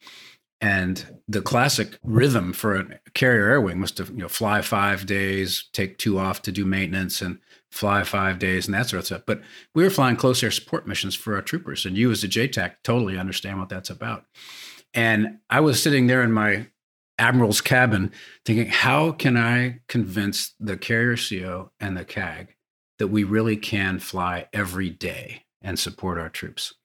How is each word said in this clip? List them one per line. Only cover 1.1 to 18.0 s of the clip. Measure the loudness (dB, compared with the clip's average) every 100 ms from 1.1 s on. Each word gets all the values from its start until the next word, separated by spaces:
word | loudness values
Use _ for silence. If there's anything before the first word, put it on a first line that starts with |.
| -14 -4
the | -4
classic | 0 2 2 2 -2 -6
rhythm | 0 2 4 2 0
for | -2 -2
a | -2 -4 -12 -10
carrier | 0 2 4 4
air | 4
wing | 2 -2
was | -4
to, | -6 -10
you | -10
know, | -8
fly | -4 0 0
five | 0 0 0 0 -2
days, | -2 0 0 -2 -4 -6
take | -6 -6 -2
two | 0 0
off | 0 -4
to | -6
do | -2
maintenance | 0 0 -2 -2 -4 -4
and | -6 -8 _ -20 _
fly | -4 0 2
five | 0 0 0 0
days | 0 0 0
and |
that | -2 -2
sort | -4
of | -4
stuff. | -6
But | -4 -6 -8 -20 -2
we | 2
were | 4
flying | 4 4 4
close | 2 2
air | 0
support | -2 -4 -8 -4
missions | -6 -4
for | -6 -4 -4
our |
troopers. | -4 -6 -6 -6 -2
And | 2
you | 2
as | 2
a | 0
J | 0 0
tac | -2 -6 -4
totally | 0 0 0 -2
understand | -4 -6 -6 -6
what | -8
that's | -8 -10
about. | -10 -8 -8 -12 -20 -20 -20 -20 -20 _
And | 0 4 4 2 -4 0
I | 4
was | 4 4
sitting | 4 4 6
there | 6
in | 4
my | 4 2 0 -4 _ _ _ _ 0
admiral's | 4 6 4 4
cabin | 4 4 4 4